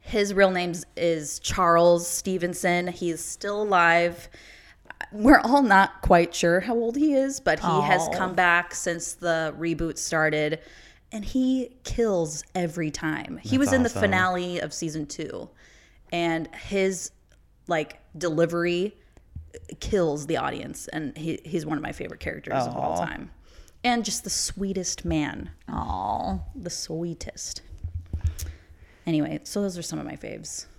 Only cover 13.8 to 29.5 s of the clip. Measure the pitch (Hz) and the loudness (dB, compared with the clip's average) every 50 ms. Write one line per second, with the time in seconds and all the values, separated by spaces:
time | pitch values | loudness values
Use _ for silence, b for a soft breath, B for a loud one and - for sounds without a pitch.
13.8 | 254 233 - - 202 196 190 185 185 185 185 180 180 180 180 170 - 156 - - | 2 2 0 0 0 2 2 2 2 2 0 -2 -4 -4 -4 -6 -6 -6 -6 -6
14.8 | 170 160 147 160 147 143 - - 160 - - - - - b b b b b b | -6 -6 -4 -6 -8 -8 -8 -10 -10 -8 -8 -12 -12 -14 b b b b b b
15.8 | b b b b b - - 170 170 170 165 165 160 - - - - - 196 196 | b b b b b -6 -4 -2 0 0 0 -2 -4 -6 -10 -14 -10 -4 0 2
16.8 | 190 190 190 175 - - _ _ _ _ - _ _ _ _ _ _ - 170 160 | 2 2 0 -2 -8 -12 _ _ _ _ -20 _ _ _ _ _ _ -2 -2 -2
17.8 | 151 - - - - - - 156 160 175 156 156 170 160 165 175 170 175 175 175 | -2 -4 -10 -20 -20 -20 -10 -4 -2 -2 2 2 2 2 2 0 0 0 0 0
18.8 | 185 214 - b b b b b _ _ - - - - - - - - - - | -2 -4 -6 b b b b b _ _ -18 -18 -18 -16 -20 -20 -16 -16 -14 -10
19.8 | - - - 196 175 160 143 151 143 143 160 - 143 139 - - - - - - | -6 -2 2 2 2 2 0 -2 -4 -4 -2 -2 -2 -4 -4 -6 -10 -10 -12 -12
20.8 | - - - 156 156 135 - 156 156 165 160 - - 160 160 170 151 156 156 143 | -14 -10 -8 -6 -8 -8 -8 -8 -6 -6 -6 -6 -8 -4 -4 -4 -2 -2 -6 -4
21.8 | 151 - - - - - - - - - - - - - - 135 123 120 - - | -6 -8 -8 -8 -10 -10 -10 -8 -8 -8 -8 -8 -8 -4 -2 -2 -2 -2 -4 -4
22.8 | 139 - 80 - - - - - - - - b b b b b b b b - | -4 -2 -2 -2 -4 -4 -6 -10 -12 -16 -18 b b b b b b b b -2
23.8 | - 247 240 240 220 - 196 - - - - - - - - - 196 196 190 185 | 0 0 0 0 -2 -4 -6 -6 -6 -6 -4 -4 -4 -4 -4 -6 -6 -4 -4 -4
24.8 | 180 - - - - 170 165 156 147 135 - - - - - - _ - - - | -4 -6 -8 -6 -4 -2 0 0 -2 -2 -6 -8 -12 -12 -14 -18 _ -8 -6 -6
25.8 | - - - 92 95 104 107 - - - 196 185 - - - 269 185 175 - - | -4 -4 -4 -4 -4 -4 -4 -2 -2 -4 -4 -4 -6 -8 -12 -10 -10 -8 -8 -8
26.8 | - - 160 160 170 170 165 160 - - - - - - - - - - - - | -8 -8 -6 -6 -6 -6 -6 -8 -10 -12 -10 -10 -12 -10 -12 -12 -14 -16 -18 -10
27.8 | - - - - - - B B B B B B B B B B B B B B | -10 -8 -8 -8 -8 -6 B B B B B B B B B B B B B B
28.8 | B B B B B 175 160 151 147 151 - - - - | B B B B B 0 0 0 0 0 -4 -8 -8 -6